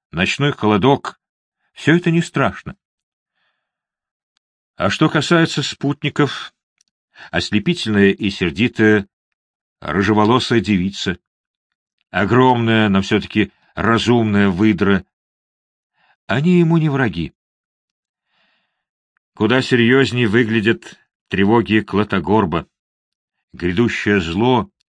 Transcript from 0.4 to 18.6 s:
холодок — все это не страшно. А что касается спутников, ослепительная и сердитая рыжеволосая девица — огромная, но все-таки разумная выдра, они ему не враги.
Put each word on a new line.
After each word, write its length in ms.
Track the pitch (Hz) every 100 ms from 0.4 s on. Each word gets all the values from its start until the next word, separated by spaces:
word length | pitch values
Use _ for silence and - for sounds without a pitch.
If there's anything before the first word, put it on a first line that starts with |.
| 143
холодок — 680 | - 107 104 127 139 - - _ _ _ _ _
все 220 | - - 170
это 160 | 175
не 100 | 165
страшно. 540 | 165 - 117 - - - _ _ _ _ _ _ _ _ _ _ _ _ _ _ _ _ _ _ _ -
А 140 | 95
что 180 | - 156
касается 560 | 156 - 170 160 -
спутников, 920 | 139 - 139 143 147 - 143 - - - _ _ _ _ _ _ -
ослепительная 800 | 87 - 107 104 170 110 104 98
и 180 | 98 104
сердитая 760 | - 90 73 117 - 107 107 98 _ _ _ _ _ _ _
рыжеволосая 800 | - 82 101 107 107 123 - 117
девица — 580 | 95 98 95 - - 90 _ _ _ _ _ _ _ _ _
огромная, 760 | 92 101 123 131 120 113 113 107
но 140 | 98
все-таки 500 | 98 107 - 107 101 - _
разумная 760 | - 98 117 107 120 110 101 101
выдра, 560 | 87 110 92 101 95 - _ _ _ _ _ _ _ _ _ _ _ -
они 320 | 120 165 180
ему 180 | 165 165
не 100 | 156
враги. 460 | 135 123 87 76 - _ _ _ _ _ _ _ _ _ _ _ _